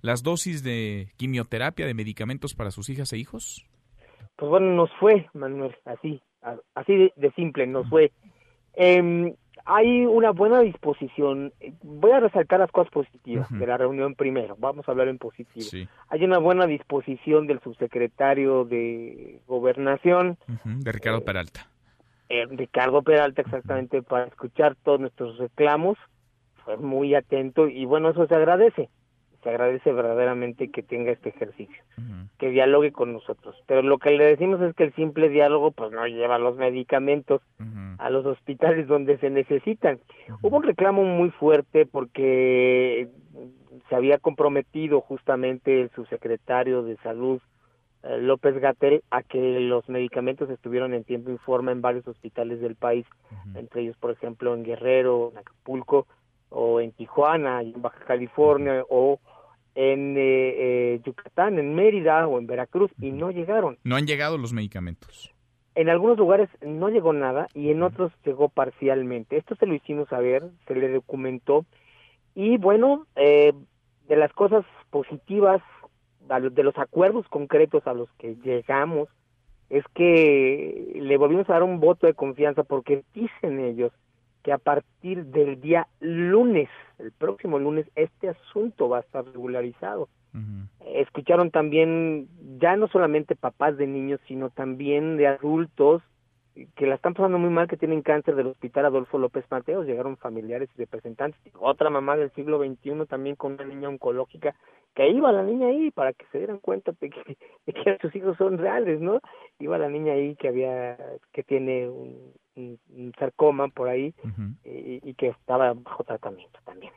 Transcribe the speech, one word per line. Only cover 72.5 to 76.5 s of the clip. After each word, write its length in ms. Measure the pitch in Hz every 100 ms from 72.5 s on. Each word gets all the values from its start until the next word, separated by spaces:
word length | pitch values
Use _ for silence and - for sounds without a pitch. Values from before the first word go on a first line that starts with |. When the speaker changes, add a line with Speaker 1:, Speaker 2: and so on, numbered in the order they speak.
| 240
Speaker 2:
bueno, 480 | 190 208 254 285 311 -
eh, 380 | 143 147 147 143 135 _ _ _ _
de 60 | 151
las 160 | 147
cosas 320 | - 202 214 185 - _
positivas, 720 | 143 135 147 _ 202 202 190 - - - _ _ _ _
a 120 | 131
lo-, 100 |
de 140 | 131